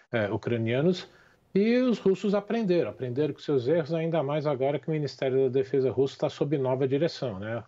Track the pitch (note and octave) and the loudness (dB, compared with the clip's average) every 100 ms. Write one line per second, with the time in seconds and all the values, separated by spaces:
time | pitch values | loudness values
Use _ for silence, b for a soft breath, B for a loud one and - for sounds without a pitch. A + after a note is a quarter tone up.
0 | _ A#2 G2+ G#2+ A#2 A2+ A2+ B2+ E3+ F3+ | _ -2 0 -2 -2 -2 0 2 2 0
1 | - B B B _ F#3+ A3 B3 B3+ G3 | -6 B B B _ 0 2 2 2 2
2 | G3 F#3 G#3 G3+ G3 A#3 F#3+ F3 G#2+ - | 2 2 0 0 0 -2 2 2 0 -4
3 | B2+ B2 D3 - - C3+ B2 E3+ C#3+ E3 | -4 -2 -2 -2 0 0 2 0 0 -2
4 | E3 D#3+ C#3 D3+ D3 B2+ C3+ C#3+ - D#3 | 0 0 0 0 -2 0 0 -2 -2 -2
5 | C#3 - C3+ C3 C3 C3+ C3 C#3 B2+ A2+ | -4 -2 0 2 2 2 0 2 2 2
6 | C3+ - D3+ - D3 D3 B2+ C3 C#3 C#3 | 0 0 -4 -2 -2 0 0 0 0 0
7 | E3 - B2+ F#2+ G#2+ A#2 | 0 -2 -6 -6 -6 -8